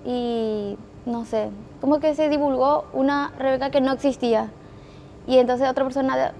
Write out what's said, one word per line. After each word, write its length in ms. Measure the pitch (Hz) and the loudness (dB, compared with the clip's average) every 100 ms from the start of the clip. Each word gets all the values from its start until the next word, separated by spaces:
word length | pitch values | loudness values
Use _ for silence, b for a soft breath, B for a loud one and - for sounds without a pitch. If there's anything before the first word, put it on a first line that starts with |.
y, 760 | - 247 240 233 220 214 202 208 - - | -6 -4 -2 -2 -2 -2 -6 -8 -14 -12
no 200 | - 233 | -6 -6
sé, 260 | 226 220 214 202 - - | -4 -4 -4 -8 -16 -4
como 200 | 262 302 | 0 2
que 140 | 311 | 2
se 140 | 302 311 | 2 2
divulgó 560 | 294 285 254 262 302 - | 2 2 2 2 2 -2
una 400 | 262 269 285 285 - | 0 0 0 -2 -4
Rebeca 320 | 269 262 269 | -2 0 0
que 100 | 277 | 2
no 120 | 262 | 2
existía. 580 | 269 285 247 240 220 220 - B B B B B B - | 2 0 0 0 0 -2 -10 B B B B B B 2
Y 120 | 254 | 4
entonces 300 | 240 247 269 | 4 2 0
otra 160 | 254 | 0
persona 480 | 269 269 269 262 254 - | -2 0 0 2 0 -4